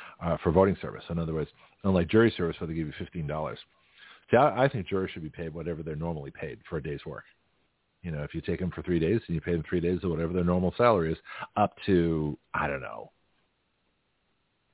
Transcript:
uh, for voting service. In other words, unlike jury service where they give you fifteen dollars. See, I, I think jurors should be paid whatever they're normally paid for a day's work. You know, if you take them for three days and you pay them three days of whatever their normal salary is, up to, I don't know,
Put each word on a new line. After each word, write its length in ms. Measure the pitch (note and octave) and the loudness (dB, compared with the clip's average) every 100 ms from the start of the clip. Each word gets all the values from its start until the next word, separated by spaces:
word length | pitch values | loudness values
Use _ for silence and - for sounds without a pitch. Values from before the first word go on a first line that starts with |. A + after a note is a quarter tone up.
| - - | -20 -6
uh, 120 | E2+ D#2+ | -2 0
for 100 | F2 | 4
voting 240 | E2+ G2 F2 | 6 6 4
service. 240 | D2+ D2+ - | -6 -12 -6
In 80 | E2 | -4
other 160 | D#2+ | -2
words, 160 | D#2+ D2 _ - _ | -4 -6 _ -20 _
unlike 260 | G2 F#2 E2 | 2 4 6
jury 240 | A2 A2+ - | 6 6 4
service 220 | E2+ - | -4 -4
where 80 | D#2+ | -6
they 60 | |
give 120 | D#2+ D2+ | -4 -6
you 60 | - | -6
fifteen 280 | F2+ F2 D2 | -10 -6 -4
dollars. 320 | D2+ C#2+ - - _ _ _ - - _ | -4 -6 -8 -18 _ _ _ -20 -20 _
See, 60 | A#2+ | 4
I, 260 | C#3+ G#2 | 4 4
I 40 | C3+ | 2
think 180 | A2+ F2 | 2 -2
jurors 240 | F#2+ F#2 | -2 -2
should 120 | F2+ | -6
be 40 | D#2 | -12
paid 240 | - E2 | -8 -10
whatever 300 | D#2+ D#2+ D#2+ | -6 -6 -6
they're 140 | D#2 D2+ | -6 -4
normally 340 | E2+ D#2 C#2 | -4 -4 -8
paid 300 | - D2 A#1+ - | -10 -10 -10 -8
for 80 | D#2+ | -6
a 40 | |
day's 220 | D2+ C#2 | -6 -8
work. 200 | D#2+ A#1+ - _ _ _ _ _ _ _ | -10 -14 -16 _ _ _ _ _ _ _
You 80 | E2+ | -8
know, 120 | D2 | -6
if 120 | D2 | -6
you 60 | E2 | -6
take 200 | E2 E2 | -4 -4
them 100 | F2+ | -4
for 120 | - | -6
three 160 | F2+ E2+ | -2 0
days 220 | D#2+ A2+ - | 2 0 -2
and 80 | |
you 60 | E2 | -6
pay 100 | F2 | -2
them 120 | E2+ - | -4 -2
three 120 | F2 | -2
days 220 | E2+ F2+ | 0 -2
of 80 | F#2 | -2
whatever 220 | D#2+ E2 | -2 -2
their 120 | F2+ | 0
normal 280 | F2 F2+ F2+ - | 2 2 0 4
salary 340 | A#2+ G2 D#2+ | 4 4 2
is, 60 | D#2+ - - - - | -4 -8 -14 -8 0
up 180 | G2+ - - | 0 0 4
to, 520 | F2+ E2+ D#2+ D2+ - _ | 4 4 2 -2 -6 _
I 140 | - D2 | -4 -4
don't 120 | C#2 | -4
know, 280 | G#1 G#1+ - _ _ _ _ _ _ _ _ _ _ _ _ _ _ _ _ | -8 -12 -16 _ _ _ _ _ _ _ _ _ _ _ _ _ _ _ _